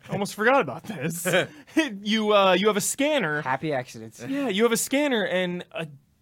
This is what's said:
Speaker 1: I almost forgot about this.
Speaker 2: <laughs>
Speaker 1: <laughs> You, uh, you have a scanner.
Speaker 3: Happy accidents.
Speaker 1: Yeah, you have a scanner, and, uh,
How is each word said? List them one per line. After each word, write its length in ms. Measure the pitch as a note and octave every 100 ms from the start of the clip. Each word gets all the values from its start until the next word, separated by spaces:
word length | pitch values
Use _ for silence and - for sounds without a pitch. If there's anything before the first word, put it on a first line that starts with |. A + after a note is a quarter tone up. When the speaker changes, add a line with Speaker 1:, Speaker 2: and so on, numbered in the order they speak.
| -
Speaker 1:
I 40 |
almost 220 | F#3+ G3
forgot 260 | - A3 C#4
about 220 | D3+ D#3
this. 420 | - F3+ D3+ E3
Speaker 2:
<laughs> 240 | F#3 F3 C3+ - - -
Speaker 1:
<laughs> 260 | D4 G3
You, 320 | G#3 A3 G#3
uh, 180 | G#3 F#3+
you 120 | F3+ G#3+
have 100 | G3+
a 40 |
scanner. 600 | - - C#4+ D4 D#3+ D3+
Speaker 3:
Happy 300 | C3+ C#3 D#3+
accidents. 500 | C3+ B2 A2+ A2 - B2
Speaker 1:
Yeah, 200 | C#4 C4+
you 160 | G3
have 80 | A#3
a 40 | A3+
scanner, 480 | - C4+ D4 A#3
and, 400 | F3+ F3+ F3+ F3 -
uh, 120 | D3+ D#3 C#3 _ _